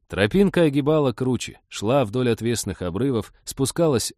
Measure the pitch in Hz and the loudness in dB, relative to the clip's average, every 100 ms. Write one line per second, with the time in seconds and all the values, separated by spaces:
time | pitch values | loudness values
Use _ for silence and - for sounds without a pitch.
0 | _ 78 107 185 196 175 160 139 139 156 | _ 0 2 4 4 4 2 2 2 2
1 | 139 117 127 120 - - _ - 101 139 | 2 0 -2 -2 -6 -16 _ -8 0 0
2 | 120 120 123 113 113 117 - 90 90 87 | 0 0 0 0 -2 -4 -4 -6 -4 -2
3 | 135 120 - _ - - 135 - 165 123 | -2 -2 -4 _ -12 -4 -2 0 0 0
4 | - | -2